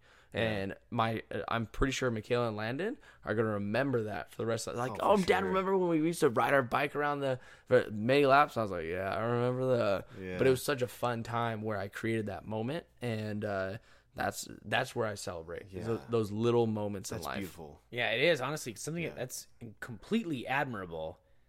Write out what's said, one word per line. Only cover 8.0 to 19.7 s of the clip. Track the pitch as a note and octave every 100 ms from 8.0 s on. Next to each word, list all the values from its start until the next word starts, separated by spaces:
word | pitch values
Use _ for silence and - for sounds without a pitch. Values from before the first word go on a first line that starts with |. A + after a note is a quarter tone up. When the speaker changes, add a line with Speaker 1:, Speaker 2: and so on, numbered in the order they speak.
| A#2 C#3+ C#3
Speaker 2:
laps?" | C#3 D3 A#2
I |
was | G#2
like, | F2 D#2+
"Yeah, | F2+ F#2+
I | G2
remember | A#2 A#2+ B2 B2+ C3 B2
that." | G#2+ F#2 - G2
Speaker 1:
Yeah. | F#2 F#2
Speaker 2:
But | C3
it |
was | C3
such | - C3+
a | B2
fun | - A#2+ A#2
time | A2 A#2 A#2 A2
where | A2 G2+
I | G2+
created | - A2+ A2+ G#2
that | F2+ F#2+
moment, | A2 A#2 E3+ - _
and, | A#2+ G#2+ G#2+ G#2
uh, | G#2+ G2 F#2+ G2+ - - _ -
that's, | G2 - - - G2+
that's | A2+ B2+ A#2+
where | A2
I | G2+
celebrate, | - E2+ E2 E2+ G2
is | F#2 A2+
tho-, |
Speaker 1:
Yeah. | A2+ -
Speaker 2:
those | A#2 G2+
little | G#2+ A#2 A#2+ A2+
moments | G#2+ G#2 G2 -
in | G#2+
Speaker 1:
That's | D2
Speaker 2:
life. | C2
Speaker 1:
beautiful. | F2+ E2+ D2 D2+ _
Speaker 3:
Yeah, | A#2+ A2
it | A#2
is, | E3 A#2+
honestly, | C3 D3+ B2 F#2+
something | D3 E3+
Speaker 1:
Yeah. | D#3 D2
Speaker 3:
that's | C3+ - - - A2+